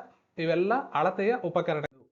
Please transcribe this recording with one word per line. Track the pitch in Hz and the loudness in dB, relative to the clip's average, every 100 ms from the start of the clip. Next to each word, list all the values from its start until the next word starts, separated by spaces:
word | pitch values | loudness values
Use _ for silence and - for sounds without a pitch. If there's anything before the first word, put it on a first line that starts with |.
| - _ _ - | -6 _ _ -4
ಇವೆಲ್ಲ | 165 170 190 254 269 | 0 2 2 0 0
ಅಳತೆಯ | 143 175 190 202 247 | 0 0 2 0 0
ಉಪಕರಣಗಳು. | 175 175 170 151 147 135 - | 0 -2 0 -2 -4 -10 -20